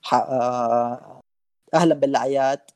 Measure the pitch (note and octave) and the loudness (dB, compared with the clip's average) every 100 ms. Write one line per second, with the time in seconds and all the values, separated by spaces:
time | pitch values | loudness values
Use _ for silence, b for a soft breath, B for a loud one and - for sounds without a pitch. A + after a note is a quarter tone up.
0 | - B2+ - C3 B2 B2 A#2+ A#2+ A#2+ A#2+ | 0 -2 0 -2 -2 -2 0 0 0 -6
1 | - - _ _ _ _ _ D#3+ E3+ D3 | -14 -20 _ _ _ _ _ 2 2 2
2 | C#3 C3+ B2+ C#3 C3+ C#3 _ | 0 0 -2 0 0 -2 _